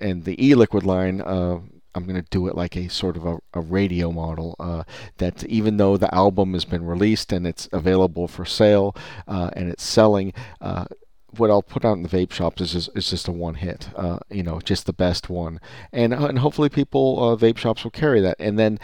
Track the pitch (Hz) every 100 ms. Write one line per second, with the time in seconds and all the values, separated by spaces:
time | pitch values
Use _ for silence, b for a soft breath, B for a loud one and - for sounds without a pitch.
0 | 104 90 82 92 131 139 110 101 95 92
1 | 92 95 - 92 90 87 95 - - 92
2 | 90 92 87 98 90 - 90 - 90 -
3 | 92 82 85 82 - 87 82 95 98 87
4 | 85 82 82 80 82 - 87 85 80 B
5 | B - 90 - - 113 107 104 98 98
6 | 92 87 98 95 95 90 - 87 85 87
7 | 104 107 - 92 87 85 - 95 82 92
8 | 95 82 87 - 90 - 107 104 98 95
9 | B B B 95 87 - 90 - - -
10 | 107 101 98 - B B 98 92 - -
11 | - - - 107 110 101 - - 120 98
12 | 87 92 90 - 85 - 87 87 82 -
13 | - 90 - 85 85 80 90 - - -
14 | 90 87 - 101 85 80 - 98 - -
15 | 90 - - 87 82 82 - B B 131
16 | 117 123 147 131 143 - 147 147 139 139
17 | 131 131 120 113 113 113 117 110 117 -
18 | 156 120 92 - 107 104 110 107